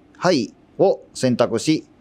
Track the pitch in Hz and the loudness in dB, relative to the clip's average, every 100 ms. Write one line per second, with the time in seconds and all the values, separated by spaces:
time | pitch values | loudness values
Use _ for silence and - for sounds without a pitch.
0 | _ - 175 165 110 - _ - 190 165 | _ -4 0 0 -2 -10 _ 0 0 0
1 | - - 127 120 113 110 - 156 - _ | -6 -4 -2 0 0 0 -2 -2 -4 _